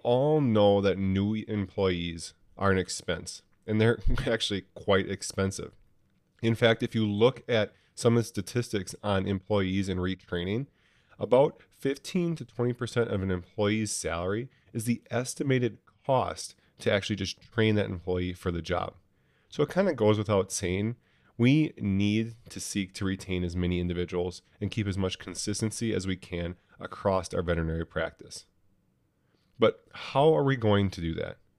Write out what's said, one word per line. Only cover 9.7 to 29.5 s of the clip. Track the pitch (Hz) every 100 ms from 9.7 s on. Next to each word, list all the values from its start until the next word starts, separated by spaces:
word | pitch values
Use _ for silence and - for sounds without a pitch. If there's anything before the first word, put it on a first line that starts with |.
| 95 98
and | 90
retraining, | 92 92 - 87 90 113 139 _ _ _ _ -
about | 104 123 151 - _ _
fifteen | 135 139 - 185 170 160
to |
twenty | 131 - 123
percent | 120 117 120 113
of | 104
an | 95
employee's | 90 - - 104 110 107
salary | - 80 85 92 104 135 _ _
is | 117
the | 113 117 -
estimated | 113 127 - 143 131 123 104 _ _ -
cost | 127 87 - - - _ _
to | 110
actually | 101 - 101
just | 95 - _
train | - 110
that | 107 101
employee | 90 87 90 90
for | 90 92
the | 85
job. | 82 87 - - _ _ _ _ _
So | -
it | -
kinda | 185 196
goes | 127 107 107
without | 104 101 95
saying, | - 90 95 110 123 _ _ _ -
we | 120 151 151 -
need | 101 98 104 107 113 113 -
to | 92
seek | - 104 92
to | -
retain | 95 95 - 90
as | 90 90
many | 90 90
individuals | 87 87 87 90 90 - _ -
and | 101
keep | - 101
as | 92
much | 92 -
consistency | - 87 - 101 110 - 113
as | 98 92
we | 92
can | - 87 85 90 _ -
across | 92 - 101 92 87
our | 92
veterinary | 85 85 80 82 82
practice. | 82 80 - - - - _ _ _ _ _ _ _ _ _ _